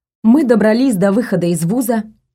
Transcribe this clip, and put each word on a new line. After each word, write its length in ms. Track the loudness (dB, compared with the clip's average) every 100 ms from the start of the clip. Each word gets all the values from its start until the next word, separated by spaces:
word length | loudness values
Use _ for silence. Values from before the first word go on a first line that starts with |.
| _ _
Мы 220 | 2 2
добрались 500 | 2 2 2 2 0
до 160 | 0 0
выхода 360 | 0 -2 -2 -2
из 180 | -2
вуза, 400 | -2 -2 -2 -4 -6 _ _